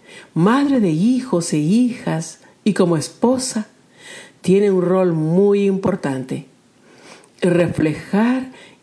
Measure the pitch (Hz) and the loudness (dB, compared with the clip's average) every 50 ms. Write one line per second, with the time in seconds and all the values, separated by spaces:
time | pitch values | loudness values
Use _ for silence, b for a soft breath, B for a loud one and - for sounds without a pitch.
0 | B B B B B B B 160 170 208 247 277 285 285 277 247 208 175 156 160 | B B B B B B B 0 2 2 2 2 2 2 2 2 2 0 0 2
1 | 196 240 262 240 254 - 185 170 165 - 170 151 147 160 208 240 254 233 - - | 2 2 0 0 -2 -2 -2 -2 -2 -2 -2 -2 0 2 2 2 2 0 -2 -6
2 | - 165 160 160 165 - - - b b b b - 214 175 - 190 170 170 151 | -6 -6 -6 -6 -6 -10 -14 -20 b b b b -2 -2 2 2 2 2 2 0
3 | - - - - - 240 262 254 254 - - 220 208 - _ _ _ _ B B | -2 -6 -6 -2 0 0 0 0 -2 -6 -6 -8 -8 -10 _ _ _ _ B B
4 | B B B B B B B B - 180 185 202 208 202 190 185 175 175 185 185 | B B B B B B B B 0 2 2 4 4 2 2 2 2 2 2 2
5 | 185 180 165 156 156 156 170 190 202 202 202 202 202 196 190 190 - 185 196 - | 2 2 0 0 0 0 2 2 2 2 2 2 2 0 0 0 -2 -2 -2 -2
6 | - 143 135 131 127 - - - - - _ _ _ _ _ _ B B B B | -4 -6 -6 -6 -6 -8 -8 -10 -10 -14 _ _ _ _ _ _ B B B B
7 | B B B B B B _ - - 175 170 175 170 - - - 156 156 151 - | B B B B B B _ -2 0 2 2 2 2 0 0 -2 -2 -2 -2 -6
8 | - - - 202 226 247 254 262 262 - B B B B B B | -8 -4 -2 0 0 0 0 -2 -4 -8 B B B B B B